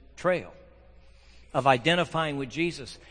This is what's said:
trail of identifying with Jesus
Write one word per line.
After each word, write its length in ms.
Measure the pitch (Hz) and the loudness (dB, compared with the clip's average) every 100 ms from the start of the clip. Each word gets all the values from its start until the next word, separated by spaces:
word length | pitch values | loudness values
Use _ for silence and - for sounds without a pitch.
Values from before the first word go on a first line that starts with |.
| - - | -20 -4
trail 380 | 175 180 90 - - - - - - - - - - | 0 0 -4 -18 -20 -20 -20 -20 -20 -20 -20 -20 -6
of 120 | 147 131 | 0 4
identifying 720 | 131 117 175 165 160 160 143 | 4 4 2 0 -2 -2 -4
with 120 | 135 | -6
Jesus 500 | 117 170 156 117 - - | -4 -4 -4 -12 -16 -18